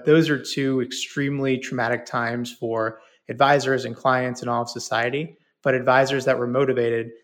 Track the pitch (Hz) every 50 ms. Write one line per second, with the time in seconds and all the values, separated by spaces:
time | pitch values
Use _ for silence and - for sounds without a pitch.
0 | - 151 151 165 160 156 147 127 - - - 143 135 135 131 131 120 127 - -
1 | - - - 147 143 139 143 139 135 135 131 123 131 - 135 123 113 113 120 117
2 | 120 - - 123 117 117 117 120 120 120 - - 123 113 113 113 110 110 110 -
3 | - _ _ _ _ - 127 120 139 139 143 143 127 131 135 123 - 131 123 -
4 | - 135 127 127 127 127 123 - - 123 120 117 120 - - 117 - - 107 113
5 | 117 123 131 143 160 165 - _ _ _ _ _ _ 139 131 127 120 131 127 135
6 | 135 135 139 131 123 139 127 120 123 120 120 135 143 131 131 123 120 117 117 117
7 | 113 117 - -